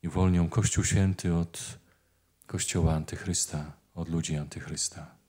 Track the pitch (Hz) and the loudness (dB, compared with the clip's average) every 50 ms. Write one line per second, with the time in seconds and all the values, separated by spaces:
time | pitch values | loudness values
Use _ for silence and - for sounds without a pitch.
0 | - 85 - 92 92 92 90 87 87 82 - - 98 - - - 92 - - 98 | -6 -4 0 4 4 6 6 6 4 4 2 2 2 2 2 2 0 2 4 4
1 | 98 95 92 - - 92 85 85 85 85 - - - - - - _ _ _ _ | 4 4 2 0 0 2 2 2 0 0 -4 -12 -12 -12 -14 -16 _ _ _ _
2 | _ _ _ _ _ _ _ _ - _ - 90 - - - 92 82 80 80 80 | _ _ _ _ _ _ _ _ -18 _ -6 -4 -4 -2 0 2 4 4 4 2
3 | 76 - - 76 - - 87 - - - - 76 73 78 76 _ _ _ _ 87 | 0 -4 -8 -8 -4 -2 -2 -2 -2 -2 -4 -8 -8 -8 -12 _ _ _ _ -8
4 | 82 80 82 82 80 - 82 76 73 71 - - - - 82 76 - - - - | -6 -2 -2 -2 -2 -2 -2 -4 -4 -6 -10 -12 -10 -10 -6 -6 -6 -6 -6 -10
5 | 76 - - _ _ | -16 -16 -18 _ _